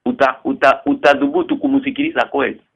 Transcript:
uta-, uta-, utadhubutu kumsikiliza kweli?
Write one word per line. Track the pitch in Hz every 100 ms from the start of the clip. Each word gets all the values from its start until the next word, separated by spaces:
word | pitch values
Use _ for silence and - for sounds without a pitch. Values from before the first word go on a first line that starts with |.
| 127
uta-, | 123 131 131
uta-, | 131 135 139 - 143
utadhubutu | 139 147 135 143 165 - 143
kumsikiliza | 139 135 135 139 156 143
kweli? | 117 139 120 - _